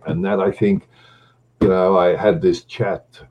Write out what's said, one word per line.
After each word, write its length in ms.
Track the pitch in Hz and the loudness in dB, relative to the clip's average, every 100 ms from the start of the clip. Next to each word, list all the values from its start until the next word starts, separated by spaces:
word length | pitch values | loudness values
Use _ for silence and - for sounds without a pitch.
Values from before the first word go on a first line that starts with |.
| - | -8
And 180 | 82 95 | -6 -2
that, 140 | 104 | -2
I 120 | 190 | -2
think, 380 | - 104 98 - _ _ _ _ _ _ - | 0 0 -2 -6 _ _ _ _ _ _ -2
you 100 | 104 | 0
know, 280 | 92 92 95 | 2 2 4
I 180 | 90 85 | 2 2
had 260 | 107 85 | 0 2
this 240 | 90 85 - | 0 -2 -4
chat, 540 | - 101 - - - - | -6 -4 -6 -12 -20 -20